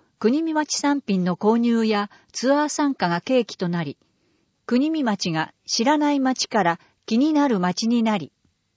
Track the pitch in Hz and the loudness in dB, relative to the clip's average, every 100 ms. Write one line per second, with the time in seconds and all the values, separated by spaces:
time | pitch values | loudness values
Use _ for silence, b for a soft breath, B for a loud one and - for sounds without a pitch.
0 | b _ 220 294 320 311 302 - 285 285 | b _ 0 2 0 -2 -2 -2 0 -2
1 | - 190 180 170 208 233 233 226 220 208 | 0 -2 0 0 2 2 2 2 0 0
2 | 202 b b - 247 285 302 - 285 269 | -4 b b -4 0 0 0 -2 -2 0
3 | 180 170 - 254 226 - 175 175 151 - | -2 -2 0 0 0 -4 -4 -2 -4 -10
4 | _ _ _ _ _ _ - 247 302 320 | _ _ _ _ _ _ -2 0 0 0
5 | 247 202 - 160 - _ - - 233 302 | -2 -2 -2 -4 -4 _ -8 -2 0 2
6 | 294 285 262 247 - 220 175 165 b b | 2 2 0 -2 -2 0 0 -2 b b
7 | - 226 302 302 285 202 180 180 226 240 | -2 0 2 2 2 2 0 -2 -2 0
8 | 220 208 147 _ _ _ _ | 0 -2 -6 _ _ _ _